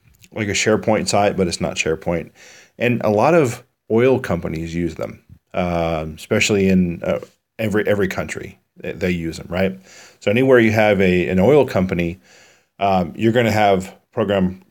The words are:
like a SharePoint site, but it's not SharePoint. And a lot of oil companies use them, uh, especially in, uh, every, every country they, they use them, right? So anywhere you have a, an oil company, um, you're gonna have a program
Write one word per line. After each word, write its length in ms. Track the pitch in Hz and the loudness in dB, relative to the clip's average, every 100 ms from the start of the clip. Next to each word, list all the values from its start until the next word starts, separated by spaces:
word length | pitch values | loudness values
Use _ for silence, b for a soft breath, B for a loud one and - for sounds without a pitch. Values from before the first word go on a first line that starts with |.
| _ _ - | _ _ -16
like 160 | - 104 | -8 -4
a 40 | |
SharePoint 580 | 95 113 107 - 104 92 | -2 0 0 2 0 0
site, 260 | 104 101 90 | 2 0 0
but 120 | 90 | -2
it's 120 | - | -2
not 160 | 82 - | -6 -4
SharePoint. 560 | - 80 87 85 58 B B B B - | -4 -4 -4 -6 -8 B B B B -4
And 240 | 120 117 | -2 0
a 60 | 107 | 0
lot 240 | 104 139 | 2 2
of 280 | 170 123 - _ _ - | 2 0 -4 _ _ -2
oil 280 | 110 131 127 | 2 2 2
companies 540 | - 85 85 80 82 | -2 -4 -4 -8 -6
use 220 | 85 85 - | -4 -4 -6
them, 260 | 57 - _ - _ | -12 -12 _ -20 _
uh, 520 | 92 87 85 82 80 80 78 | -6 -4 -2 -2 -4 -6 -12
especially 540 | - 107 - 101 95 | -4 -2 0 2 4
in, 340 | 92 87 85 | 2 2 -2
uh, 160 | 85 - - _ _ - | -4 -6 -6 _ _ -8
every, 260 | 110 104 101 | -2 -2 0
every 220 | 101 92 | 0 -2
country 500 | - - - - - _ - | -4 -8 -10 -14 -20 _ -16
they, 160 | 87 | -14
they 180 | - 92 | -6 -4
use 240 | 90 82 78 | -4 -6 -10
them, 120 | - | -8
right? 280 | 87 95 95 B B B B | -4 -4 -4 B B B B
So 100 | 104 | -2
anywhere 280 | 117 135 123 | 2 6 6
you 120 | 113 | 6
have 300 | 107 107 95 | 4 4 4
a, 260 | 92 90 71 | 4 2 2
an 140 | 92 | 2
oil 240 | 104 147 - | 4 4 4
company, 560 | 98 92 87 85 90 b b b b b - | 0 -2 -2 -4 -8 b b b b b -4
um, 320 | 101 180 175 - | 0 0 -2 0
you're 160 | 110 | 0
gonna 180 | 120 113 | 2 2
have 380 | 104 101 95 - | 2 4 2 -2
a 240 | - _ | -16 _
program 500 | 120 101 98 92 - _ | -4 -2 0 0 -4 _